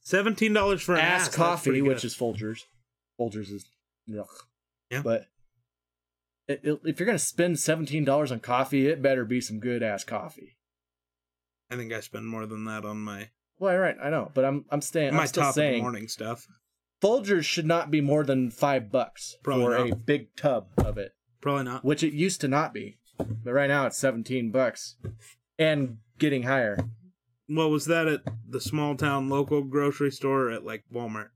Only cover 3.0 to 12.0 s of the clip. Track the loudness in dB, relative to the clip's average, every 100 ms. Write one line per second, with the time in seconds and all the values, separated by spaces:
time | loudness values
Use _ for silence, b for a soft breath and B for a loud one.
3 | _ _ -6 -4 -10 -12 -16 _ _ _
4 | -12 -12 -12 -16 -20 _ _ _ _ -4
5 | 0 -2 -2 _ _ _ _ _ _ _
6 | _ _ _ _ -8 -6 -2 -2 -2 -2
7 | 0 2 0 2 2 2 2 0 0 0
8 | 2 2 2 -2 0 0 2 2 2 2
9 | 2 2 0 -2 -2 -6 -4 -2 -2 -4
10 | -6 -8 -8 -16 -20 _ _ _ _ _
11 | _ _ _ _ _ _ _ -12 -8 -8